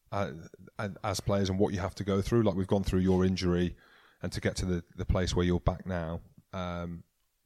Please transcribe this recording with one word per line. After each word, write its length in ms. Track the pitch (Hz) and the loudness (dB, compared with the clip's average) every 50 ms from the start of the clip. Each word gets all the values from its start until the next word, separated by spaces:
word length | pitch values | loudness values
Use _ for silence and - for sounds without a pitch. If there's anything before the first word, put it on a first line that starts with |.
| _ - | _ -6
uh, 220 | - 101 101 76 67 82 82 - - - 92 - _ - | -4 -4 -4 -4 -6 -10 -14 -18 -20 -20 -20 -16 _ -8
and 160 | 113 98 90 - - | -8 -8 -6 -4 -4
as 160 | 107 92 - | -4 -2 -2
players 280 | - - 101 101 98 92 | 0 0 0 2 2 2
and 120 | 92 95 | 2 2
what 120 | 101 - | 2 2
you 60 | 101 90 | 2 0
have 160 | 98 95 - | -4 -4 -6
to 80 | - | -4
go 180 | 98 98 98 98 | -2 0 0 0
through. 220 | 98 - 120 120 | 2 2 2 4
Like, 140 | 110 104 85 | 4 4 2
we've 100 | 95 92 | 0 0
gone 160 | - 107 101 | 0 0 0
through 180 | 92 - - 92 | 2 2 2 2
your 220 | 92 95 92 92 92 | 4 4 4 6 4
injury 520 | 92 95 90 92 87 87 87 90 85 - - - - - - _ _ _ _ | 4 2 2 2 2 2 2 2 0 -2 -6 -18 -20 -20 -20 _ _ _ _
and 120 | - 92 | -10 -8
to 80 | - - | -6 -4
get 160 | - 101 - | -4 -4 -2
to 100 | - 98 | -2 -2
the, 160 | 92 90 85 - _ - | -2 -2 -2 -4 _ -10
the 80 | 92 90 | -6 -2
place 320 | - - 95 90 87 - | 0 0 0 0 0 2
where 100 | 90 90 | 2 2
you're 140 | 90 87 87 | 4 2 2
back 260 | - 92 90 - - | 2 0 -2 -2 -4
now. 360 | 90 92 87 82 80 85 82 - - _ _ - _ | -6 -6 -4 -4 -6 -6 -8 -10 -14 _ _ -20 _
Um, 520 | - 95 90 90 87 87 87 85 85 85 - _ _ _ _ _ _ _ _ | -10 -8 -6 -6 -6 -6 -8 -8 -10 -12 -14 _ _ _ _ _ _ _ _